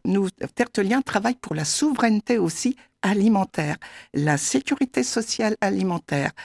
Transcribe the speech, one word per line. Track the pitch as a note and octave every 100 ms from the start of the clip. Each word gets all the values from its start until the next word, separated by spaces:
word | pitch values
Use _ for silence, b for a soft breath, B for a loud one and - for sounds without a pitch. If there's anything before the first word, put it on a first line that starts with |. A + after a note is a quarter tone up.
| -
nous, | G3 F#3+
Terre | - - - A#3+
de | -
Liens | G3 B3+
travaille | - G#3 A3
pour | B3 -
la | D#3 D3+
souveraineté | - D4+ C4+ A#3 G#3+ - A#3
aussi | E3+ - B3 C4+ b -
alimentaire, | F#3+ G#3 G#3 G#3 F#3 - D3+ D#3 B B B
la | - D3 D3
sécurité | - C4+ - C#4 C4 -
sociale | B3 - A3+ - A3 G#3+
alimentaire. | G3+ G3 F#3+ E3+ - C#3+ C#3 -